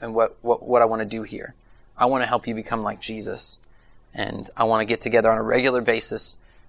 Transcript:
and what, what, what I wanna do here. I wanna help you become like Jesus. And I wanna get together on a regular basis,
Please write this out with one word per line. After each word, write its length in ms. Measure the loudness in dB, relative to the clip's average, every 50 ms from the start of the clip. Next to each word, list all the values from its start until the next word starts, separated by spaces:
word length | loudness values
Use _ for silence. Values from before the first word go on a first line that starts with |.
and 140 | -8 -2 0
what, 220 | 2 2 2 0 _
what, 200 | 0 0 0 0
what 180 | 0 2 4 4
I 40 | 4
wanna 220 | 4 2 -2 -4
do 180 | -4 -6 -10 -10
here. 300 | -10 -12 -12 -12 -14 -16 _ _ -20 -20 -20 -20 -8 0
I 100 | 2 2
wanna 200 | 2 4 2 0
help 200 | 0 -2 -2 -2
you 80 | -4 -6
become 280 | -6 -6 -4 -4 -4
like 180 | -4 -4 -6 -6
Jesus. 580 | -10 -10 -10 -8 -8 -8 -8 -10 -10 -14 -14 -18 _ -20 -20 -20 _ -20 -20 -20 _ _ -8
And 340 | -8 -6 -6 -6 -10 -10 -8 -2
I 60 | 0
wanna 220 | 2 2 2 2 2
get 160 | 0 -2 -4
together 280 | -2 2 2 4 6 6
on 100 | 4 2
a 40 |
regular 380 | 2 0 2 2 4 4 2 2
basis, 560 | 2 2 0 0 0 -6 -6 -6 -6 -8 -10 -12 _ _ _ -20 -20